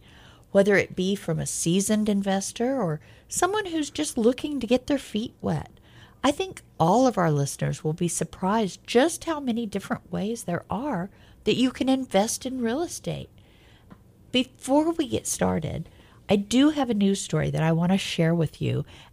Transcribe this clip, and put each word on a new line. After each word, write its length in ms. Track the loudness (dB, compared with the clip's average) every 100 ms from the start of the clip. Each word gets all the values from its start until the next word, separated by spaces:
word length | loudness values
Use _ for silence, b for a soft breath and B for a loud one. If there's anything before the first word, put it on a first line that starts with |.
| b b b b 2
whether 240 | 4 6 4
it 180 | 2
be 220 | -2 -2 -2
from 240 | -4 -4
a 60 | -4
seasoned 600 | -4 0 0 2 0 2
investor 720 | 0 0 -2 -4 -4 -2 0
or 200 | -2 -4 b b -12
someone 380 | -2 0 0 -2
who's 240 | -4 -4
just 260 | -4 -4 2
looking 440 | 2 2 -4 -6
to 60 | 0
get 200 | 0 2
their 100 | -2
feet 380 | -2 -6 -6 -6
wet. 320 | -4 -4 -6 -16 b b b b
I 80 | 0
think 320 | 0 -4 -8 -16 0
all 300 | 4 6 4
of 100 | 4
our 140 | 2
listeners 500 | 2 0 -2 -6 -4
will 100 | -4
be 140 | -2 -2
surprised 800 | -2 -6 -4 -2 0 -2 -4 0
just 380 | 4 4 2
how 160 | -6 -4
many 260 | -2 -4 -4
different 460 | -6 -6 -8 -6
ways 320 | -6 -4 -6
there 200 | -4 -6 -4
are 400 | -6 -4 -4 -6 b b b
that 140 | 0 2
you 160 | 0
can 160 | 0 0
invest 580 | 0 2 0 0 -2 -6
in 160 | -4
real 200 | -2 -2
estate. 480 | -4 -8 -8 -8 -12 -20 b b b b b -20 _ _ -2
Before 640 | -2 -2 -6 0 2 2
we 160 | 0 -2
get 180 | -4 -4
started, 640 | -2 0 0 -4 -8 -10 b b b 0
I 80 | 0
do 340 | 2 4 4
have 180 | 4 0
a 60 |
news 260 | 2 2 2
story 300 | -2 -2 0
that 140 | 0
I 80 | 2
want 200 | 2 2
to 60 | 2
share 360 | 0 0 2
with 280 | 2 -2 -2
you 240 | -4 -2 -6 b b